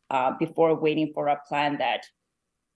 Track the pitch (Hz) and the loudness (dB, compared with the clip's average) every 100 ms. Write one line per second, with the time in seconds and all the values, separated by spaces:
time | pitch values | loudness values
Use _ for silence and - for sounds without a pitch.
0 | - 135 131 123 160 - 165 156 156 160 | -4 0 0 0 -4 2 2 4 2 0
1 | 151 151 147 143 - 147 147 143 127 107 | -2 -2 -2 -2 -2 -2 -2 0 -2 -2
2 | - _ _ _ _ _ _ | -6 _ _ _ _ _ _